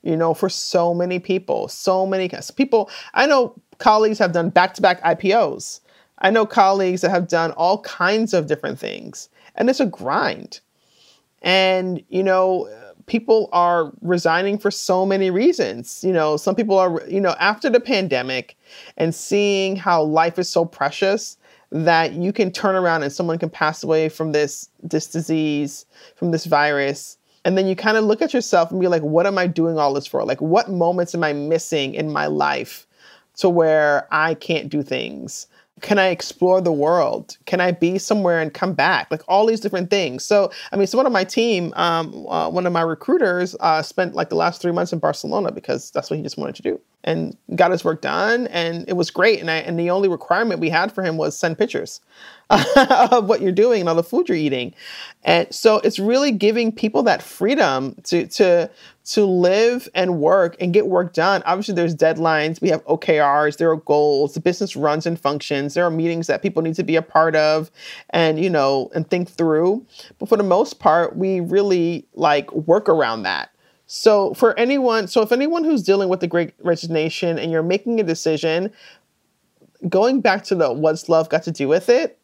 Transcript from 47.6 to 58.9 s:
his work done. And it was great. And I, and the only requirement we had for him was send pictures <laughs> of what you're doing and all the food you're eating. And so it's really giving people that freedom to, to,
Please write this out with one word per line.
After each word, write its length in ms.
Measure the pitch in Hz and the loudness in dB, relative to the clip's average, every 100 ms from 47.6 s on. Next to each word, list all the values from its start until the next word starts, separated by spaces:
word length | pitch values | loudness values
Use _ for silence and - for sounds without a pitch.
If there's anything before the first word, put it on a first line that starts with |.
| 175 | 2
his 120 | 180 | 2
work 160 | 175 160 | -2 -4
done. 460 | 139 160 202 240 247 | -4 -2 0 -2 -2
And 360 | 170 170 170 - | -4 -4 -6 -6
it 60 | |
was 180 | 180 165 | -2 -2
great. 300 | - 196 214 | 2 2 2
And 100 | 165 | -2
I, 60 | 160 | -4
and 200 | 165 170 | -4 -4
the 140 | 170 | -2
only 180 | 180 196 | 0 0
requirement 520 | 170 - 180 233 170 | -2 -2 0 0 -2
we 100 | 160 | 0
had 220 | 160 196 | 0 -2
for 100 | 202 | -4
him 140 | 185 160 | -4 -2
was 200 | 151 - | -4 -2
send 220 | 175 160 | -4 -2
pictures 420 | 220 - 160 - _ _ | -2 -2 -8 -14 _ _
<laughs> 260 | - - _ | -20 -20 _
of 800 | 208 262 277 262 254 240 247 202 | 2 4 4 6 4 6 4 4
what 120 | 220 | 0
you're 100 | 190 | 2
doing 300 | 185 233 226 | 2 4 4
and 80 | 170 | 2
all 80 | 165 | 0
the 80 | |
food 240 | 165 254 349 | 0 -2 0
you're 100 | 165 | -2
eating. 340 | 151 131 123 - - - - - | -2 -2 -6 -10 -20 -18 -20 -8
And 280 | - 170 - | 2 2 2
so 260 | - 226 214 | 2 4 4
it's 200 | 220 214 | 0 -2
really 320 | 196 247 285 | 0 2 2
giving 400 | 208 202 226 226 | 2 2 2 -2
people 320 | 220 214 220 | -2 -2 0
that 160 | 233 175 | 2 0
freedom 760 | - - 196 277 170 131 135 - | -4 -4 -2 2 2 0 -4 -10
to, 240 | - 175 - | -2 -2 -2
to, 420 | - 185 175 160 - - | 2 4 4 0 -8 -20